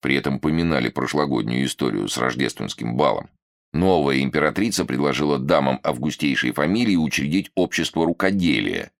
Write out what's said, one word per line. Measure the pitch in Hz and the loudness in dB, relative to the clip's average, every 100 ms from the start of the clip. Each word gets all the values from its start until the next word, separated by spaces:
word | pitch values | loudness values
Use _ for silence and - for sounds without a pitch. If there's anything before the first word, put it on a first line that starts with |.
При | 65 67 | 0 0
этом | 71 67 | 0 -2
поминали | 76 80 82 73 60 | 0 0 2 2 0
прошлогоднюю | - 64 73 73 64 53 60 65 | -2 -2 0 0 0 -2 -2 -2
историю | - 65 50 50 | -2 -2 -2 -4
с | 50 | -2
рождественским | 62 62 64 - 50 - 58 60 | -2 0 -4 -4 -10 -8 -6 0
балом. | 65 50 - _ _ _ _ | 2 0 -6 _ _ _ _
Новая | 73 92 87 69 67 | 0 4 4 4 2
императрица | 67 76 76 - 110 95 85 | 2 2 0 2 0 0 -2
предложила | 64 71 67 73 71 | 0 0 0 0 0
дамам | 67 82 67 65 | 2 2 4 0
августейшей | - 62 71 - 73 65 62 | -2 -4 -4 -2 -2 0 -2
фамилии | 62 73 104 120 90 | 0 0 2 2 2
учредить | 78 - 71 85 - - | 2 0 0 0 -2 -2
общество | 87 - 78 - 82 | 0 0 -4 0 0
рукоделия | 87 95 98 85 60 50 50 50 _ | 0 0 2 2 2 0 -4 -8 _